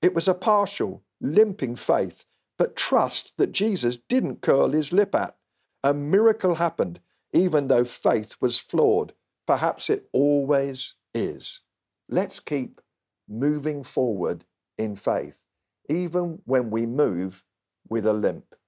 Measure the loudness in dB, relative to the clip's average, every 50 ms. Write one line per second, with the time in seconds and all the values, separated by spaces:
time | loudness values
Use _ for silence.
0 | 2 2 2 2 2 2 0 0 2 2 2 2 2 0 -2 -4 -4 -4 -4 -8
1 | _ _ _ _ -6 0 4 4 4 4 2 -4 -4 -6 -4 -6 -2 0 0 0
2 | 0 -2 -6 -14 -20 _ _ _ _ _ _ _ -2 -2 0 -4 -4 0 2 2
3 | 2 2 -2 -4 -6 -8 _ -2 -2 0 0 -2 0 0 0 0 0 -2 -2 -2
4 | _ _ 0 0 0 0 -4 -4 0 2 4 4 4 2 2 0 -2 0 2 2
5 | 2 2 0 -2 -2 -2 -8 _ _ _ _ _ _ _ _ _ 0 0 0 0
6 | -2 0 2 4 4 4 4 4 0 0 0 2 0 -2 0 -2 -4 -4 -4 -12
7 | _ _ _ _ _ _ 2 2 2 4 2 2 2 4 4 2 2 0 -2 -2
8 | 0 2 2 2 -2 -4 -8 _ -2 0 0 0 -4 -2 0 2 2 4 4 2
9 | 0 -4 -8 _ _ _ _ _ _ -2 -2 0 0 -2 -2 -2 -2 -2 -2 -2
10 | -2 _ _ 0 2 4 2 2 2 2 0 0 0 -2 -6 -8 -8 -10 -10 _
11 | _ _ _ -4 -4 -4 -4 -6 -8 -8 -8 -8 _ _ _ _ _ _ _ _
12 | _ _ -2 -2 -2 -2 -6 -12 -8 -6 -4 -4 -4 -6 -10 _ _ _ _ _
13 | _ _ _ _ _ _ -6 -2 0 0 0 0 -2 -4 -6 -6 -10 -6 -2 -2
14 | 0 0 0 -2 -2 -4 -4 -6 _ _ _ _ _ _ _ -6 -6 -6 -6 -4
15 | -2 -2 -2 -2 -4 -6 -12 -20 _ _ _ _ _ _ _ _ _ _ -2 -2
16 | -2 -2 -2 -2 -2 -2 -6 -10 _ 0 0 0 0 0 -2 -2 -2 -2 0 0
17 | 0 0 0 -2 -4 -6 -8 -10 _ _ _ _ _ _ _ _ _ -6 -4 0
18 | 2 2 0 2 0 -2 -2 -2 -12 _ -20 _ _